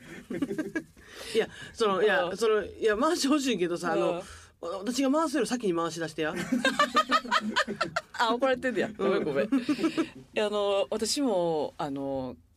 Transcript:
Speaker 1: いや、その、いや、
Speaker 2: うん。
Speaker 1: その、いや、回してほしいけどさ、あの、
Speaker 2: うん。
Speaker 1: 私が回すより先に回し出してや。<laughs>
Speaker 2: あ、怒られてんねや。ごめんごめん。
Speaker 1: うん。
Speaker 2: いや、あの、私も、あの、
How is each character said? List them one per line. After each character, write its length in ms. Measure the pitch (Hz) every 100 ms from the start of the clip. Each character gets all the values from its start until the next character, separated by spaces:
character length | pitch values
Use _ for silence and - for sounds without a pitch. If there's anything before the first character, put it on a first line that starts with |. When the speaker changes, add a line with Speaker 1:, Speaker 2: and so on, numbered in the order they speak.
| - - - 196 - - - - - - - - - 220
Speaker 1:
い 20 |
や、 120 | 190 - -
そ 140 | - 220
の、 120 | 190
い 40 | 208
や、 180 | 185 175
Speaker 2:
う 80 |
ん。 40 | 190
Speaker 1:
そ 100 | 220
の、 160 | 214
い 180 | - -
や、 140 | 220 208
回 220 | 302 349
し 60 |
て 40 | 277
ほ 100 | 302
し 60 | 262
い 60 | 208
け 100 | 175
ど 80 | 170
さ、 160 | 175
あ 40 | 170
の、 260 | 175 175 - - - _
Speaker 2:
う 60 | 170
ん。 100 | 190
Speaker 1:
私 240 | 202 247
が 80 | 269
回 180 | 294 320
す 60 | 277
よ 60 |
り 60 | 214
先 200 | 247 220
に 80 | 165
回 160 | 165
し 80 | 165
出 80 | 160
し 60 |
て 80 | -
や。 120 | 156 180
<laughs> 1800 | - 262 269 - 587 - 622 622 - 640 214 508 587 - 170 160 - -
Speaker 2:
あ、 160 | 233
怒 120 | 240 269
ら 80 |
れ 40 | 254
て 140 | 254
ん 40 | 202
ね 60 |
や。 80 | - -
ご 120 | 196
め 100 | 190
ん 40 | -
ご 80 |
め 100 | 139
ん。 60 | 220
Speaker 1:
う 40 | 269
ん。 20 |
Speaker 2:
い 40 | 247 269 320 - - - 131
や、 120 | - 208
あ 40 |
の、 380 | 208 202 196 196
私 300 | 220 214 -
も、 520 | 277 190 170 160 135 -
あ 120 | 151
の、 480 | 139 139 135 131 120 -